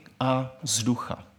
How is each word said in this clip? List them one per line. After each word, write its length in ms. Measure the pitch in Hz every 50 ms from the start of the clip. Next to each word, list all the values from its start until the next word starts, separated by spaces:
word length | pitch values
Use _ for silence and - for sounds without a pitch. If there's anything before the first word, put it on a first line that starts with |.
| - - - -
a 320 | 131 131 131 131 131 131 - -
z 200 | - 123 - 113
ducha. 360 | 107 123 120 - - - - - - - -